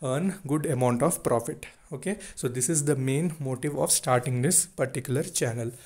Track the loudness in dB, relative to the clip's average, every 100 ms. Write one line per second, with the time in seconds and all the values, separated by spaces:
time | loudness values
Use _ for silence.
0 | -2 0 0 -2 -2 0 2 2 4 4
1 | 2 2 2 2 0 -6 -12 -20 -12 -8
2 | -6 -6 -8 -6 -4 -2 0 2 2 2
3 | 2 0 0 -4 -6 -4 -4 0 2 2
4 | 4 2 2 0 2 2 0 -2 -2 -2
5 | -2 -2 -2 -2 -2 -2 -6 -8